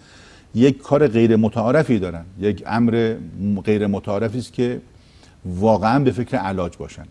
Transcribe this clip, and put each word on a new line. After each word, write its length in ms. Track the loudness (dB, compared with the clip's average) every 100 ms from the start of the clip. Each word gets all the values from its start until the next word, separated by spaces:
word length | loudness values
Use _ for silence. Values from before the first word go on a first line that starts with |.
| -20 -20 -20 -20 _ 2
یک 220 | 2 2
کار 300 | 0 2 4
غیر 280 | 4 4 4
متعارفی 640 | 2 0 0 2 2 0
دارن، 260 | -2 -8 -14 -4
یک 240 | -4 -4 -4
امر 500 | 0 2 2 0 -4 -10 -6 -4 -2
غیر 240 | 0 0 0
متعارفی 500 | -2 -4 -4 -2 -4
است 160 | -8
که 280 | -4 -4 -4 -12 -20 -20 -20 -20 _ -8 0
واقعاً 400 | 2 2 2 2
به 120 | 2
فکر 260 | 0 -4 -4
علاج 400 | -4 -4 -6 -8
باشن. 260 | -16 -16 -18